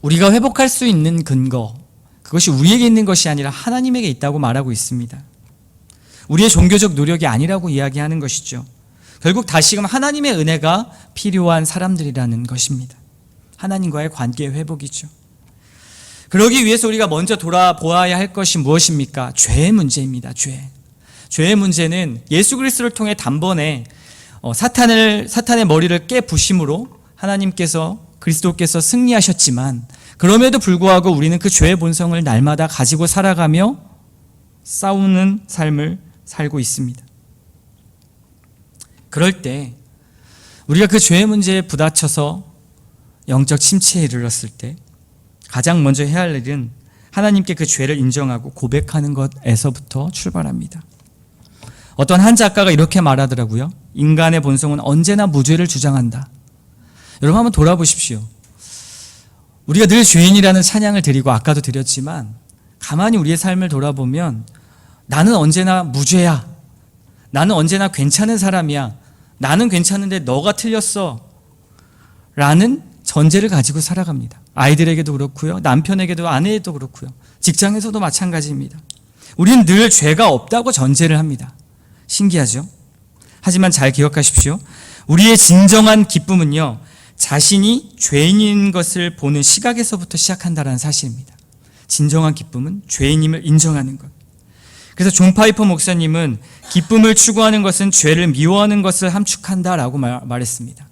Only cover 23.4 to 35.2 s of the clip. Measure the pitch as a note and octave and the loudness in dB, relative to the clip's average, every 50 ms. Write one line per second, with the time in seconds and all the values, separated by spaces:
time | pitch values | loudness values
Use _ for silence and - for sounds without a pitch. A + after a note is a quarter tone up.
23.4 | E3 F#3 F#3 D#3+ D3 D#3 D3 B2 A#2 - - - - - - - - - - - | -2 -2 -2 -2 -4 -4 -6 -8 -10 -16 -20 -20 -20 -20 -20 -20 -20 -20 -20 -12
24.4 | - A#2+ A#2 - G#3+ B3 - - A#3+ A#3 A3+ A3 A3 A3 G#3 G#3 A3 - - A#3+ | -10 -8 -6 -4 -4 -2 0 2 2 4 4 4 4 2 0 -2 -6 -6 -6 -6
25.4 | A3+ A#3 A#3+ A#3 A3 F3 D#3 D#3+ E3 F3 F3 F3 E3 - B3 B3+ A#3+ - E3 D#3 | -2 0 0 2 2 2 2 2 2 2 -2 -2 -4 -2 -4 -4 -2 -2 -2 -2
26.4 | - - F#3+ F3+ D#3+ C#3 D3+ F#3 B3 - - _ _ _ _ _ - G3 G3 G3 | 0 0 0 0 0 -2 -4 -6 -8 -12 -16 _ _ _ _ _ -6 -4 -4 -2
27.4 | G3 F#3+ F#3 - F3 D#3 D#3+ D#3+ D#3+ E3 G3 A3+ - _ _ _ - E3+ D#3+ D#3 | -4 -4 -4 -4 -4 -4 -2 -4 -4 -6 -8 -12 -16 _ _ _ -4 -4 -4 0
28.4 | - F3+ F3 - F3 E3 - E3+ D#3 - - B3 B3+ B3 A#3+ G#3+ F#3 - F3 - | -2 -2 -2 -2 -4 -2 -2 -2 -2 0 0 2 2 2 2 2 2 0 0 0
29.4 | - - B2+ B2 C3 C#3 B2+ A#2+ A#2 - - - - - - - - F3+ G#3 A3+ | 0 -2 -2 -2 -4 -4 -6 -8 -10 -16 -20 -20 -20 -20 -6 0 2 4 6 6
30.4 | B3 C4 B3+ B3+ - G3 F3+ F3 F3+ F#3+ F#3 F3+ F3 F#3+ F3 C#3+ D3 D#3+ E3+ F3+ | 6 4 2 0 0 0 0 2 4 4 4 4 4 2 0 2 0 0 0 0
31.4 | - G3+ - - - E3+ F#3+ F3 E3 E3 E3 D#3 F3 E3+ E3+ E3+ E3 C#3+ A2+ A2+ | -2 -2 2 2 2 2 2 2 0 -2 -2 -2 -2 -2 -2 -2 0 0 2 2
32.4 | C3+ D3 D3+ D3+ D#3+ D#3 - - C3 - E3 D3+ E3+ E3 - G3 F#3+ G3 F#3 E3 | 2 2 2 0 -2 -4 -2 -2 -2 0 0 0 0 0 0 0 2 2 2 2
33.4 | E3+ D#3 D#3 E3+ G3 A3+ C#4+ - - - - _ _ _ _ _ _ _ _ _ | 2 2 2 2 2 0 -2 -4 -14 -20 -20 _ _ _ _ _ _ _ _ _
34.4 | _ _ _ _ _ - - - - G3 G3 G3 G3 F#3+ F#3+ F#3 | _ _ _ _ _ -12 -10 -6 -4 -2 0 0 2 2 2 2